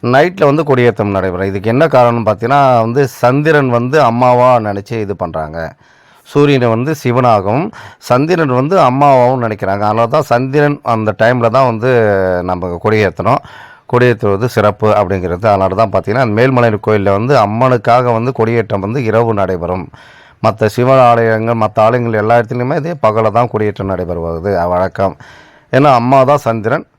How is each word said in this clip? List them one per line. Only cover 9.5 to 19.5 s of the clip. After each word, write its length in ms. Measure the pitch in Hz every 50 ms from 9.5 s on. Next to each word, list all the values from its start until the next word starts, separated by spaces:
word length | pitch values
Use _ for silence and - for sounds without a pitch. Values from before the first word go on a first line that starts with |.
| 107 95 - 95 98 101 104 104
அதனால 200 | 107 110 117 117
தான் 140 | 123 151
சந்திரன் 580 | 147 - 120 120 127 131 131 151 147 147 147 143 _
அந்த 300 | - 117 110 107 107 104 -
டைம்ல 320 | 110 113 123 127 117 117
தான் 160 | 110 131 135
வந்து 260 | 127 113 113 110 127 127 120 113 107 101 98 95 92 90 90 87
நம்ம 360 | 90 90 90 87 90 87 85 -
கொடியேத்தணும். 580 | 107 107 107 107 95 82 - 85 101 131 - - - - - - - - - _
கொடியேற்றுவது 600 | _ - 123 123 123 120 107 - 104 98 98 110
சிறப்பு 460 | 123 - - 104 104 101 - - 110
அப்படிங்கிறது. 540 | 104 104 104 87 98 95 87 87 85 90 104
அதனால 300 | 113 101 95 95 92 95
தான் 160 | 92 113 110
பார்த்தீங்கன்னா, 340 | 92 95 85 - 104 127 135
அந்த 120 | 117 104 107
மேல்மலையனூர் 460 | 120 131 131 123 120 117 107 101 - -
கோயில்ல 240 | 107 104 98 101
வந்து 240 | 98 98 110 127 143 131
அம்மனுக்காக 760 | 107 101 104 113 127 131 127 120 101 - 117 123 127 123 120
வந்து 180 | 113 113 123
கொடியேற்றம் 480 | - - 113 110 117 117 107 101 - 98
வந்து 240 | 95 101 113 143 127
இரவு 300 | 110 104 110 120 113 110
நடைபெறும். 540 | 101 98 92